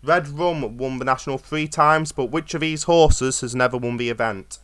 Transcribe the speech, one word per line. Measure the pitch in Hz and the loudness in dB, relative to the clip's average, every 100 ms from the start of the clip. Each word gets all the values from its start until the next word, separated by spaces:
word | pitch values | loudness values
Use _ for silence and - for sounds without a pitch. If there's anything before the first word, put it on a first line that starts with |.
Red | 131 175 147 | 2 0 0
Rum | 143 175 165 123 117 | -2 -2 -2 -6 -6
won | 131 131 | -6 -4
the | |
National | 131 131 - 135 | -2 -2 -2 -8
three | - 151 151 | -6 -6 -4
times, | 160 151 156 156 | 2 4 4 0
but | - 127 | -4 -4
which | 151 156 | -4 -6
of | 160 | -6
these | 160 156 | -4 -4
horses | - 170 156 - 131 131 | 2 6 8 6 2 -2
has | 123 | -6
never | 127 127 127 | 0 0 2
won | 120 120 | -4 -4
the | 120 | -4
event? | 113 113 101 - - | -2 -2 -2 -12 -20